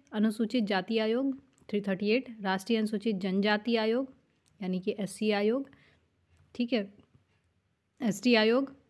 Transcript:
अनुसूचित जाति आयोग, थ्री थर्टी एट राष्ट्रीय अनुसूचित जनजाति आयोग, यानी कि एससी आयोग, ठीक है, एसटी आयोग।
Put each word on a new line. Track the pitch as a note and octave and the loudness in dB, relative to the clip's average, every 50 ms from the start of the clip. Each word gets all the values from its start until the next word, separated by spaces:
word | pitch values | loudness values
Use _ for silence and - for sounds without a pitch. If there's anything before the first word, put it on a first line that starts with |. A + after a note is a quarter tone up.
| _ _ - | _ _ -2
अनुसूचित | G#3+ G#3 A3 G#3+ - A3+ G#3+ - B3+ G#3 | 0 0 0 2 0 -2 -2 0 0 0
जाति | F#3+ G3+ F#3 F#3 - A3+ A3 | 2 0 0 0 0 0 0
आयोग, | A3 A3 A3+ B3+ C#4 C#4 C4 C4+ - _ _ _ _ - | 0 0 0 0 0 -2 -4 -6 -10 _ _ _ _ -6
थ्री | G#3+ G#3 | -4 -4
थर्टी | G3+ G3+ F#3+ F3+ G#3 G#3 | -2 -2 -2 -2 0 0
एट | A3 C4 C4 B3+ A3+ A3 | 0 0 0 -4 -10 -6
राष्ट्रीय | G3 F#3+ F#3+ F#3+ G3 - A3+ A3 | -2 -2 -2 -2 0 0 0 0
अनुसूचित | G#3+ G#3 A3 G3 - A#3 G#3 | 0 0 -2 -2 -2 -2 -2
जनजाति | F3+ G3 F#3+ F#3 G3 G3 G#3+ G#3 G#3 G#3+ A#3 A#3 | -2 -2 -2 0 2 2 2 2 0 0 0 0
आयोग, | A3+ A3 A3 A3+ B3+ C#4 C4 - _ _ _ _ _ _ _ _ _ | 0 2 0 0 0 -2 -6 -10 _ _ _ _ _ _ _ _ _
यानी | F#3+ F#3 F#3 F#3 | -6 -4 -4 -2
कि | F#3 G#3+ - - | -2 -4 -4 -4
एससी | F#3+ F3+ - - G#3+ G#3+ | -6 -8 -6 -2 0 0
आयोग, | G#3 G3+ G#3 G#3+ A#3+ C#4 C#4 - - - _ _ _ _ _ _ _ _ _ _ _ _ _ _ - | 2 2 2 2 0 0 -2 -6 -12 -20 _ _ _ _ _ _ _ _ _ _ _ _ _ _ -6
ठीक | - B3 A#3 C4 | -6 -2 0 0
है, | A3 G3 G3 - - _ _ _ _ _ _ _ _ _ _ _ _ _ _ _ _ _ _ _ _ | 0 -2 -4 -10 -20 _ _ _ _ _ _ _ _ _ _ _ _ _ _ _ _ _ _ _ _
एसटी | C4 G#3+ F#3+ - - B3 A#3+ | -2 -2 -2 2 2 4 6
आयोग। | G#3+ G#3+ A3 A#3 C4+ C#4 - - - _ _ | 6 6 4 4 2 0 -2 -6 -16 _ _